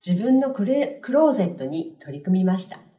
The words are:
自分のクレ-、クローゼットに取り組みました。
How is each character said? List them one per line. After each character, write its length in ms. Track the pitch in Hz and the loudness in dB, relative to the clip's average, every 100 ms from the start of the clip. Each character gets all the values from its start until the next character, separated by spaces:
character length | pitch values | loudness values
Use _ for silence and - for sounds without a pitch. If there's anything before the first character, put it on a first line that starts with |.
| 185 | -2
自 160 | 180 | -2
分 180 | 233 262 | 2 2
の 120 | 269 | 2
ク 120 | 262 | -2
レ-、 220 | 202 277 269 - | 0 0 -2 -6
ク 100 | - | -2
ロ 200 | 269 311 | 2 4
ー 20 | |
ゼ 120 | 220 180 | 2 -2
ッ 120 | - | -2
ト 80 | 135 | -8
に 320 | 160 - - | -6 -8 -12
取 200 | - 139 | -16 -12
り 40 | |
組 180 | 165 185 | -2 2
み 40 | 185 | 2
ま 100 | 185 | 0
し 80 | - | -4
た。 100 | - - | -18 -20